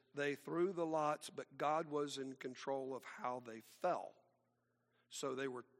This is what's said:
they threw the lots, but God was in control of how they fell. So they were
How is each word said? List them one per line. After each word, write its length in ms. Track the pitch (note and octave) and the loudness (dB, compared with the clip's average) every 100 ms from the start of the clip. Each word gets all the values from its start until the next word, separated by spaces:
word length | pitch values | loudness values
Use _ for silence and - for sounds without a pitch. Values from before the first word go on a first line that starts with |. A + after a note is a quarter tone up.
| _ | _
they 200 | C#3+ C#3+ | -2 0
threw 380 | C#3 - E3 F3+ | 0 0 2 2
the 120 | F3 | 2
lots, 460 | E3 D#3+ D3+ D3+ - | 2 4 4 2 -2
but 260 | - C3 C3+ | -10 -10 0
God 320 | D3 D#3 E3 | 4 4 2
was 300 | D3 D3 C3+ | 0 0 -2
in 160 | C3+ | -6
control 600 | C3 C3+ B2+ - C#3 C3 | -6 -8 -6 -2 -2 -2
of 100 | B2+ | -6
how 360 | - - B2 B2+ A#2+ | -8 -4 -2 -2 -6
they 160 | A2+ - - | -12 -14 -2
fell. 320 | F3+ D3 - - _ _ _ _ _ _ _ _ _ | 2 2 -2 -12 _ _ _ _ _ _ _ _ _
So 260 | - C#3+ | -4 -2
they 140 | B2+ C3+ | -2 -2
were 160 | B2 A#2+ _ | -4 -10 _